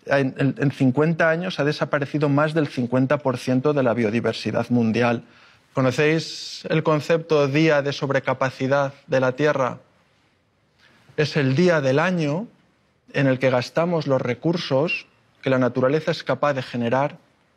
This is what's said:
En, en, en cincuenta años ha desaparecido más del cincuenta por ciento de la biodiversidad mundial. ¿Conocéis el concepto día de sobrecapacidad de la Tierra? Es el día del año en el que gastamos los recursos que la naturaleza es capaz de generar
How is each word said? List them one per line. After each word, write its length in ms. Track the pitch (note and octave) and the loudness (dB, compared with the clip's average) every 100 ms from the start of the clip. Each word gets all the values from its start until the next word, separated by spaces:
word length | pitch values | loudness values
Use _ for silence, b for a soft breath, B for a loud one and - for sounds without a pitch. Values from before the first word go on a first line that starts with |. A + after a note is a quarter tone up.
| - | -2
En, 280 | C#3 C3 - | 0 0 0
en, 180 | C#3 - | -2 0
en 140 | C#3+ | -2
cincuenta 580 | - C3 D3 D#3+ E3 E3 | 2 0 2 0 2 0
años 300 | E3 F#3 - | 0 -4 -2
ha 60 | D3 | -2
desaparecido 640 | D3 D3+ D3 C#3 D3+ D3 | -2 -2 -2 -2 -2 2
más 240 | C#3+ D#3 | 2 2
del 140 | D#3+ C#3+ | 0 -2
cincuenta 500 | - A#2+ B2+ C3+ C#3+ | -2 -2 0 2 0
por 200 | C3+ B2 | 0 -4
ciento 360 | - B2+ D3+ | 0 0 0
de 100 | D3 | 0
la 100 | B2 | 0
biodiversidad 760 | A2+ G#2+ A#2 A2+ A2 G#2+ F#2 A#2+ | 0 0 0 -2 -4 -4 -4 0
mundial. 540 | A#2+ A2+ A2 A#2+ A#2+ - b b b _ | 2 2 2 0 0 -6 b b b _
¿Conocéis 920 | C3+ C3 B2+ D3+ D#3+ D#3 - - - - | -2 -2 2 2 0 -4 -12 -14 -14 -4
el 120 | D#3+ | -2
concepto 680 | D#3+ D3+ - E3 E3 D3+ C#3+ | 2 0 0 -2 2 2 2
día 320 | D3 D#3+ D3 | 2 4 2
de 100 | C#3 | 0
sobrecapacidad 1000 | - C#3 C3+ C3+ B2+ C3+ - C3 C#3+ C#3 - - | -4 -2 -2 -2 -2 -2 -2 0 0 0 -6 -2
de 120 | C3 | 0
la 140 | C3 | 0
Tierra? 460 | C3 D3 C#3 B2 A#2 _ _ _ _ _ _ _ _ _ _ b b b - | 2 0 2 -2 -4 _ _ _ _ _ _ _ _ _ _ b b b -2
Es 180 | C#3+ D#3+ | -2 0
el 200 | C3 C3+ | 0 4
día 260 | F3+ D#3+ | 4 4
del 180 | C3+ C#3 | 2 2
año 480 | F3+ F3+ D3 E3 A#3 _ _ _ _ _ _ | 2 0 -2 -2 -6 _ _ _ _ _ _
en 160 | C#3+ C3+ | 0 0
el 120 | B2+ | 2
que 100 | C3 | 2
gastamos 580 | B2 - D#3+ F3 E3 C#3+ | 0 0 -2 0 -2 0
los 140 | C3 | -2
recursos 840 | B2 A#2 D#3+ E3+ - C3+ E3+ A#3+ - _ _ _ | -2 -4 -2 -2 -2 0 0 -4 -8 _ _ _
que 60 | C3+ | -2
la 100 | C3 | 2
naturaleza 520 | B2 B2+ C3 D#3 E3 | 2 2 0 0 -2
es 120 | D#3+ | -6
capaz 300 | - F3 D3 | -4 -2 0
de 80 | C3 | -2
generar 560 | - B2 A#2 C3 C#3+ E3+ _ _ _ | -6 -4 -2 0 -2 -6 _ _ _